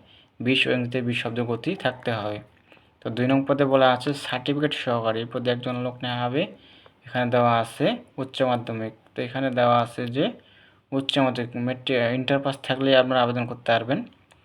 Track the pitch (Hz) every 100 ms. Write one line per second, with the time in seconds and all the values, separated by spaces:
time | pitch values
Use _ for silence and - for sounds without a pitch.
0 | - _ _ - 120 135 131 127 120 127
1 | 120 120 117 120 120 117 151 190 131 123
2 | - 113 104 104 - _ _ - _ _
3 | 123 113 123 135 135 139 139 135 131 123
4 | 147 139 - 127 131 143 147 - - 120
5 | 113 110 117 123 120 120 123 123 123 123
6 | 123 123 123 135 196 - - - - _
7 | - 127 123 123 120 117 117 - 160 240
8 | - - 135 - 131 120 117 113 110 -
9 | _ - 123 135 135 123 120 120 120 -
10 | 123 127 196 - _ _ _ _ _ 135
11 | 135 - 131 123 120 123 123 127 - 127
12 | 117 127 127 139 139 135 - 131 135 131
13 | 127 127 120 123 120 120 - 117 113 160
14 | 240 - _ _